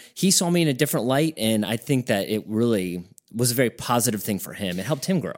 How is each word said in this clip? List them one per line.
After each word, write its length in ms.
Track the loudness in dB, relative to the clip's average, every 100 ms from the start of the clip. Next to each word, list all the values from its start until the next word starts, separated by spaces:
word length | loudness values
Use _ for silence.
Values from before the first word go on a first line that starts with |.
| -14
He 160 | -2 2
saw 200 | 2 4
me 120 | 4
in 60 | 2
a 60 |
different 320 | 2 0 0 2
light. 300 | 2 2 0
And 280 | 0 0 0
I 120 | -2
think 300 | 0 0 2
that 200 | 0 0
it 140 | -4 -2
really 600 | 0 2 2 0 -6 -10 -18 -10
was 180 | -2 0
a 20 | 2
very 140 | 0
positive 520 | -2 0 0 2 -2
thing 160 | -2 -4
for 140 | -6
him. 260 | -8 -6 -4
It 60 | -4
helped 200 | -4 0
him 140 | -2
grow. 140 | -2